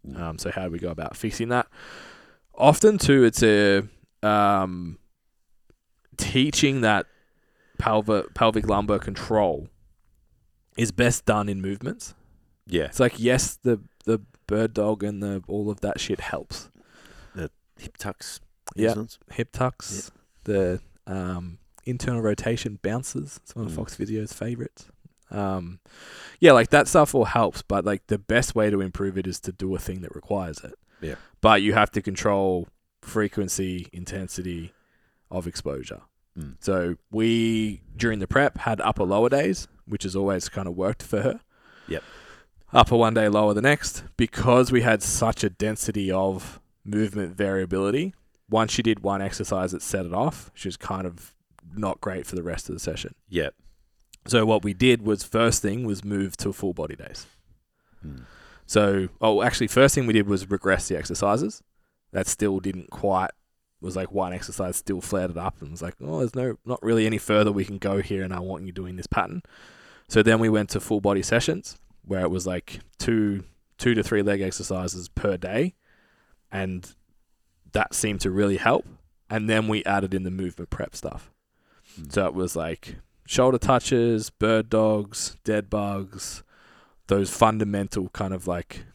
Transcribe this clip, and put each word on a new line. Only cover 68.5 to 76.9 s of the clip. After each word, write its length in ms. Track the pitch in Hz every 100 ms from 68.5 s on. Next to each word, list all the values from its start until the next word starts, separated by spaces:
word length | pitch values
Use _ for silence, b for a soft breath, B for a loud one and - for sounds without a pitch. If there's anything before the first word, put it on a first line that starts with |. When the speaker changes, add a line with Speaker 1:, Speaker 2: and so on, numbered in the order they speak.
| 87 92
Speaker 2:
you 60 |
doing 240 | 87 - 92
this 100 | -
pattern." 360 | - 92 180 B B B B B B B
So 140 | 113
then 160 | 110 110
we 80 | 113
went 220 | 110 101
to 100 | 101
full 200 | - 107
body 220 | 101 98
sessions 560 | - 113 - 170 - - - -
where 180 | - 95
it 80 | 90
was, 160 | 92 90
like, 340 | 90 - - - _
two, 460 | - 113 104 98 90 _ _ _
two 160 | 123
to 80 | 110
three 200 | 101 107
leg 180 | 101 98
exercises 680 | 95 - - 92 92 90 85
per 280 | - 101 92
day, 380 | 90 110 175 _ _ _ _ _ _ _ _
and 440 | 95 95 92 -